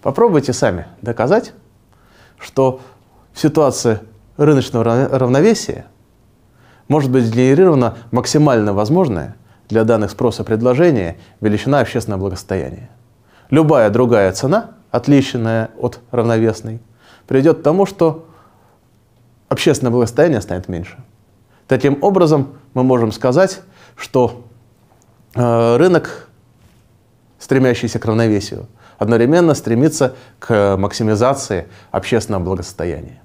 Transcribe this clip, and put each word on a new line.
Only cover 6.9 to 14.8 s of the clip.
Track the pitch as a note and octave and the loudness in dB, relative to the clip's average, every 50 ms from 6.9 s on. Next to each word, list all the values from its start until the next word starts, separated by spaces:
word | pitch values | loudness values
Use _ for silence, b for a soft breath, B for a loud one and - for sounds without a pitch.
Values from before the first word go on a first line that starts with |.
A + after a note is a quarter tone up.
| C3+ D3+ C#3+ C3 | 0 0 0 2
быть | B2+ C3 A#2+ | 2 2 0
сгенерирована | A2+ A2 A#2+ B2+ C3 C3+ D3+ F#3+ F#3 D#3+ C3+ B2 A2+ A2+ B B B | 2 0 2 2 4 4 4 4 4 4 4 2 0 -2 B B B
максимально | - B2 B2 - - D#3 D3+ D3+ C3 A2+ G#2+ G#2 G2+ | -4 -4 -4 0 0 2 2 4 2 2 0 0 0
возможная | G2 G#2+ G#2+ D3 F3+ F#3+ D3 G#2 E2+ C#2 B1 - - b b b b b b | -2 0 0 2 0 0 0 -2 -6 -6 -10 -14 -18 b b b b b b
для | G#2 A2 A2 | 0 0 2
данных | A2 A#2+ A2 G#2+ F#2+ | 2 2 0 0 -4
спроса | - - C3 A#2+ A2 - G#2+ | -4 -2 -2 -2 -2 -2 -6
и | |
предложения | - A2+ G#2+ A#2 B2 B2 B2+ E3+ F3+ D3+ A#2 F#2 E2 - b b b b b | -4 -4 0 0 0 2 2 2 2 2 0 -2 -6 -8 b b b b b
величина | - G#2+ G#2 G#2 - C3+ C#3 C#3+ | -2 -2 -2 -2 -2 0 0 0
общественного | B2 - - A#2+ A2+ - G#2 F#2+ | 0 -2 -4 -6 -6 -4 -6 -6
благосостояния. | F#2+ G2 F#2 F#2 - _ G2 F#2+ C#2+ B1+ - - - - _ _ _ _ _ _ b b b b b b | -6 -6 -8 -10 -8 _ -6 -6 -6 -8 -10 -14 -18 -20 _ _ _ _ _ _ b b b b b b
Любая | - D3+ D#3+ D3+ D#3 C3+ A2+ G#2+ | 2 2 4 4 4 4 4 2
другая | G#2 A#2+ B2+ A#2+ A#2+ G#2+ G2 F#2+ F#2 | 4 2 2 2 4 2 2 2 0
цена, | - - C3+ E3 A3 A#3 - - _ | -2 -2 0 0 -2 -2 -4 -18 _